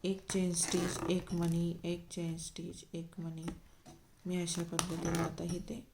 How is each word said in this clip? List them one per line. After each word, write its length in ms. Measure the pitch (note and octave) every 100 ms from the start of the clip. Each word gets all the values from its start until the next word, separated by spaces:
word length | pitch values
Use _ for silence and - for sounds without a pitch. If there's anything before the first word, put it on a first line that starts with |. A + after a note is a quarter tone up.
एक 280 | F#3 F#3+ -
चेन 220 | F#3+ F#3
स्टिच, 460 | E3+ - F3+ F3 - -
एक 240 | F3+ -
मणी, 420 | E3+ E3+ E3+ E3+ E3+
एक 260 | E3+ F3 E3+
चेन 280 | - E3+ E3
स्टिच, 480 | E3 - F3 E3+ -
एक 260 | E3+ E3 -
मणी. 260 | E3 D#3+ E3 - - - - - - - F3+
मी 160 | F3+
अशा 220 | E3+ F3
पद्धतीने 560 | E3+ E3 E3+ E3 E3 E3+
आता 240 | E3 -
इथे 440 | E3+ F3 - A3 -